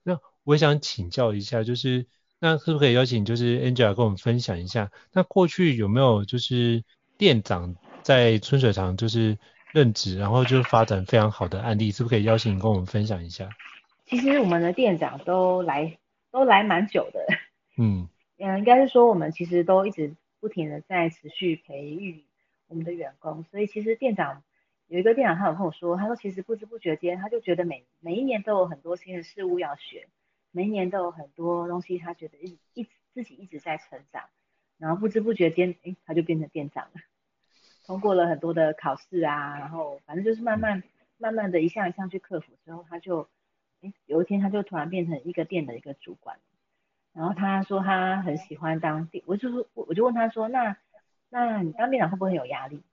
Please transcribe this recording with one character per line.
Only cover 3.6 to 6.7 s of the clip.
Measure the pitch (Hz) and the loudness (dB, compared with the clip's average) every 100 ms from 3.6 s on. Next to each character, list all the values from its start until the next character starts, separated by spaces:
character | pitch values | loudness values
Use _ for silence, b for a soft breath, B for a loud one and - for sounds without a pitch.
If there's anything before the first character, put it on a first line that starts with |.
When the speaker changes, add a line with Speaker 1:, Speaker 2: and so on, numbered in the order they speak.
| 127 123 110 | 0 4 4
Speaker 1:
跟 | 98 | 4
我 | 113 | 2
们 | 95 | 2
分 | 120 120 | 0 0
享 | 117 87 | -2 -6
一 | |
下， | 90 113 101 b b | -4 -4 -4 b b
那 | 185 | 0
过 | 180 196 175 | 2 4 2
去 | - 175 | 4 2
有 | 120 101 | 2 2
没 | 117 | 6
有 | 135 104 | 6 6
就 | 101 123 | 2 -4
是 | - 123 120 | 0 2 2